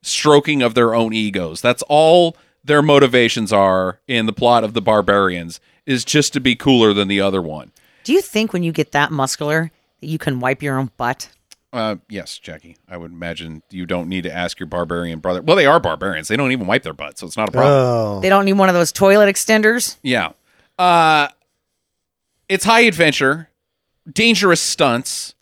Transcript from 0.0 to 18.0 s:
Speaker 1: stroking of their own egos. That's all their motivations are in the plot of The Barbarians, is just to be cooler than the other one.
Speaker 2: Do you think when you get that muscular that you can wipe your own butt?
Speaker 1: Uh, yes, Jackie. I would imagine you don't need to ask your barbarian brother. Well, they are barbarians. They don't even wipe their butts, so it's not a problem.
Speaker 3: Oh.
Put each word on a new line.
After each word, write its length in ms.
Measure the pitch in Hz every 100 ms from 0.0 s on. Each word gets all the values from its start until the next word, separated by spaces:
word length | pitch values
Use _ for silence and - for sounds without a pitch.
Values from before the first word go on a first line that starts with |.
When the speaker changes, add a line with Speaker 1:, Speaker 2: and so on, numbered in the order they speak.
Speaker 1:
stroking 600 | - - 151 147 147 147
of 120 | 120
their 200 | 117 117
own 200 | 113 113
egos. 480 | 110 107 95 85 87
That's 220 | 120 123
all 520 | - 147 160 175 170 - _ _ 135
their 160 | 147
motivations 720 | 151 143 135 123 117 - 104
are 480 | 104 98 95 92 90 -
in 160 | 120 110
the 80 |
plot 320 | 101 120 117 110
of 80 |
The 80 | 113
Barbarians, 800 | 101 107 98 101 98 90 85 85 _ _ -
is 180 | 127
just 300 | - 151 139
to 80 | 143
be 120 | 127 113
cooler 340 | 143 127 110
than 140 | 101 98
the 140 | 98
other 200 | 98 95
one. 300 | 82 76 - _ _ _
Speaker 2:
Do 80 | -
you 100 | 339
think 300 | - 214 220
when 100 | 180
you 120 | 170
get 180 | 160 -
that 180 | 143 147
muscular 600 | 151 135 - 147 160 165 _ _ _
that 60 | 151
you 100 | 156
can 240 | - 127
wipe 200 | 127 135
your 160 | 147 135
own 140 | 135 _
butt? 320 | 120 123 - _ _ _ _
Speaker 1:
Uh, 220 | 123 110 98 _
yes, 280 | 101 - -
Jackie. 380 | - 78 85 85 _
I 80 | 90
would 160 | 82
imagine 500 | 85 85 82 82 80 _
you 160 | 92 87
don't 240 | 90 85
need 140 | 92
to 80 | 87
ask 260 | 82 87 -
your 80 | 80
barbarian 520 | 87 82 87 85 82
brother. 220 | 92 90
Well, 140 | 82 196
they 100 | 139
are 140 | 151
barbarians. 480 | 85 78 95 80 80
They 80 | 117
don't 160 | 135
even 160 | 127 92
wipe 160 | 123
their 80 | 92
butts, 300 | 73 73 -
so 60 | 87
it's 100 | -
not 100 | 107
a 40 |
problem. 200 | - 139
Speaker 3:
Oh. 460 | 139 127 117